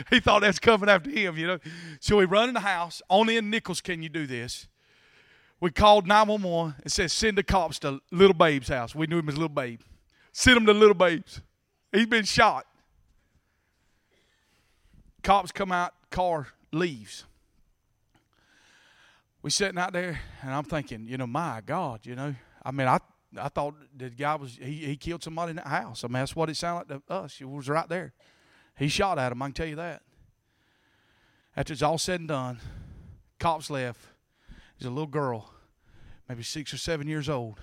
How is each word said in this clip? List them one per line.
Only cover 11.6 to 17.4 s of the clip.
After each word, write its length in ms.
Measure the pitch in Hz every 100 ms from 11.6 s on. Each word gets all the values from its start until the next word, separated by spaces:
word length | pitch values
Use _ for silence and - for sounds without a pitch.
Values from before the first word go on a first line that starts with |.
| _ _ _
He's 160 | 208 226
been 200 | 226 196
shot. 400 | - 220 135 - _ _ _ _ _ _ _ _ _ _ _ _ _ _ _ _ _ _ _ _ _ _ - _ _
Cops 300 | - 196 180
come 200 | - 196
out, 220 | 180 175 - _
car 380 | 180 180 165 131 _ _
leaves. 520 | 151 180 127 101 - - _